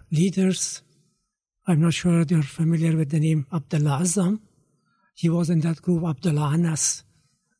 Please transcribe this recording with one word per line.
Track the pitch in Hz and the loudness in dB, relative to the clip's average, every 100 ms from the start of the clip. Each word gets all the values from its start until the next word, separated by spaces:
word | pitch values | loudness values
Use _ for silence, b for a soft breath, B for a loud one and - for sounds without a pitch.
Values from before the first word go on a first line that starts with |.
| - | -4
leaders. | 156 185 185 190 185 - - _ _ _ _ _ _ _ _ - | 0 0 2 0 0 -4 -10 _ _ _ _ _ _ _ _ 0
I'm | 151 | 2
not | 165 | 2
sure | - 180 170 | 0 2 2
you're | 156 170 | 2 0
familiar | 139 - 165 165 165 160 | -2 -2 0 0 0 0
with | 147 | 0
the | 156 | 0
name | 156 156 135 | 0 0 -2
Abdullah | 170 - 156 147 139 | -6 -4 -2 0 0
Azam. | 175 202 175 214 _ _ _ _ _ _ _ | 0 0 0 -2 _ _ _ _ _ _ _
He | - 170 | -4 -2
was | 170 170 | 0 0
in | 165 | 0
that | 165 165 | 0 -4
group, | - 170 170 | -2 -2 -2
Abdullah | 151 180 147 147 | -2 -2 0 0
Anas, | 160 165 156 - - - _ _ _ _ _ | 0 0 0 -4 -4 -12 _ _ _ _ _